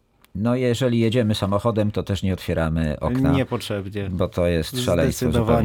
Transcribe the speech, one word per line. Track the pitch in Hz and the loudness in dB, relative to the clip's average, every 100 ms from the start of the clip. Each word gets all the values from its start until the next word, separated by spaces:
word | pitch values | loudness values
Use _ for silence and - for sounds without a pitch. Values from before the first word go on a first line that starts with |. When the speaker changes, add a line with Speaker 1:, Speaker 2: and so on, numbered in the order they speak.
| _ _ _ 92 | _ _ _ -4
Speaker 1:
No, | 117 123 | -2 0
jeżeli | 127 113 131 117 | 0 2 2 2
jedziemy | 113 123 107 107 | 2 2 2 0
samochodem, | 98 101 120 107 104 | 0 0 0 0 0
to | 98 | -2
też | 87 98 | -2 -2
nie | 95 | -2
otwieramy | 90 - 82 80 80 78 71 | -2 -2 -2 0 0 0 -2
okna, | - 127 135 | -2 0 2
Speaker 2:
Niepotrzebnie. | 139 127 117 - 104 95 104 98 | 2 0 -4 -4 -6 -6 -6 -4
Speaker 1:
bo | 92 87 | -2 -2
to | - 87 | 0 2
jest | 85 78 127 | 2 -2 -4
szaleństwo | 120 85 80 - 123 | 0 2 2 0 0
Speaker 2:
Zdecydowanie | 120 113 117 | 2 2 2